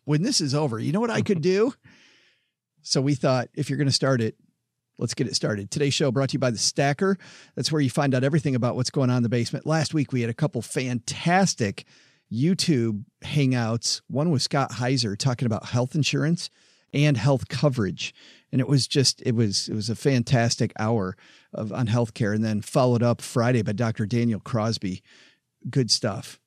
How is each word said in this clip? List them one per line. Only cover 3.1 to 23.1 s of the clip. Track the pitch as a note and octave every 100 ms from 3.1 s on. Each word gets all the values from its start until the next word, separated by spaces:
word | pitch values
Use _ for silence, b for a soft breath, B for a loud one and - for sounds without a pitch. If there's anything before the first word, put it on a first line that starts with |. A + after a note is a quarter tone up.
thought, | C#3+ D3 B2+ A#2 -
if | C#3+
you're | C3+
gonna | C#3+
start | - C3+ B2+
it, | A2 - _ _ _ _ _ -
let's | A#2+
get | - A#2+
it | -
started. | D3+ G#2 G2
Today's | C#3+ C#3
show | C3 D3
brought | A#2 C3+
to |
you | C3
by | B2+
The | A2
Stacker. | - - C#3+ C#3+ G3 G3 B B B
That's | - B2+
where | D3+
you | C3+
find | D#3+ C#3 C3
out |
everything | C3+ D#3 D3+ B2+
about | A#2+ G#2
what's | B2
going | D3+ B2+
on | B2
in |
the | A#2+
basement. | A#2+ A2+ C3+ -
Last | D#3+ C#3+
week, | D#3+ C3+
we | B2+
had | A#2
a |
couple | A#2 D3+ B2+
fantastic | - D3+ B2+ B2 - - E3+ F#3 F#3 - G#2+ - - b b b b
YouTube | A2 D#3 F#3+ - C3+ A#2 G#2 B2 _
hangouts. | - D3 C3 B2+ A2+ A#2 - - -
One | B2 E3
with | C#3+
Scott | - C#3+ C3
Heiser | - B2 C3+ A#2 G2+
talking | C3+ A#2+ B2
about | G#2+ -
health | B2 B2+
insurance | D#3+ C3+ C#3+ C#3+ F3 - b b b b
and | C3+ D3 B2+
health | B2 C3+ -
coverage. | B2+ D3+ B2+ F#2+ E2 - B B B B
And | C3
it | G#2+
was | C#3+ A2+
just, | D3 B2+ - B2+
it | A#2
was, | A2 G2 -
it | A2
was | G#2+
a | G#2+
fantastic | D3+ C3 A2+ C3 A#2 - A2 -
hour | A2 A#2 F#2 - B B B
of, | - G#2+
on | G2 A2+
healthcare, | A#2 A#2 - G#2+
and | G#2+ A2
then | G#2
followed | - D3+ B2+ A#2+
up | A#2+